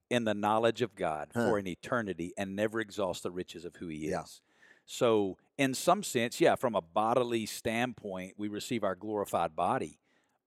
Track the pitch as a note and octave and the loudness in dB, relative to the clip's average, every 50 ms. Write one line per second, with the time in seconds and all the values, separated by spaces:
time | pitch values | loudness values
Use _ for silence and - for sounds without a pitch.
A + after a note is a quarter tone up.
0 | _ - A#2+ A#2+ A#2 A2 G2+ G#2 G#2 G#2 A2 A2 A#2 A#2 A2+ A#2 A#2+ G#2+ - - | _ 0 0 2 2 2 0 2 2 4 4 4 4 4 2 2 -2 -4 -2 -2
1 | F2+ D#2+ D#2 D2+ D2 D#2 - A#2+ A#2 A#2+ A2 G2+ G2 F#2 E2 - - - C3 A#2+ | -2 -2 -2 -2 -6 -6 -2 0 2 2 2 2 0 -2 -6 -6 -4 -4 -2 -2
2 | A2 G2 F2+ D#2+ E2+ F2+ - - G2 G2 F#2+ G2+ G#2+ A2 A2 A2+ G#2+ G2+ F#2 G#2 | -2 -4 -4 -6 -6 -8 -6 -6 -6 -4 -2 -2 -2 0 0 -2 -6 -4 -4 -2
3 | G2 F2+ E2+ - - F#2+ F2 F2+ F2 - - E2 E2+ E2+ - - G2 E2 D#2 D2+ | -2 -2 -2 -4 -6 -8 -6 -6 -8 -8 -10 -12 -12 -12 -12 -10 -10 -8 -8 -6
4 | D#2 E2 F2+ E2 D2+ - - - _ _ _ _ - - - _ _ - - - | -4 -4 -4 -4 -6 -8 -16 -20 _ _ _ _ -20 -20 -20 _ _ -12 -2 2
5 | C3+ A#2 A2 G#2+ G2+ F#2+ F2 _ _ _ - - C#3 C3 B2+ - - F3 F3 G#3+ | 4 4 4 4 4 2 -2 _ _ _ -2 0 0 0 0 0 2 2 2 2
6 | - - - A#2+ A#2 A#2+ - - E3 C3+ G2 - - B2 G#2+ F#2+ E2 E2 - G#2+ | 2 -2 0 0 0 0 2 4 6 6 6 4 2 0 0 0 -2 0 -2 0
7 | G#2+ A2+ B2 C3 A#2+ A#2+ A#2+ A2+ G#2+ - - - - A#2 A2 A#2 B2 B2+ A2+ - | 2 4 4 2 2 2 0 -2 -2 -4 -8 -6 -4 -2 0 0 -2 -2 -4 -8
8 | - G2+ F#2 F#2 F#2 F#2+ - G2+ G#2 G#2 G#2 G2+ - - B2+ A2 G#2 F#2+ F#2 F#2 | -10 -8 -8 -8 -8 -10 -8 -8 -6 -6 -6 -6 -4 -4 -2 0 0 0 -2 -2
9 | G#2 A2 G#2+ G#2 G2 - - F#2 E2+ E2 D#2 E2+ F2 G2+ B2+ C3 F#2+ D2+ D#2+ _ | -4 -4 -2 -2 -2 0 0 0 0 0 0 0 0 2 0 0 -2 -6 -10 _
10 | _ _ _ _ _ _ _ _ _ | _ _ _ _ _ _ _ _ _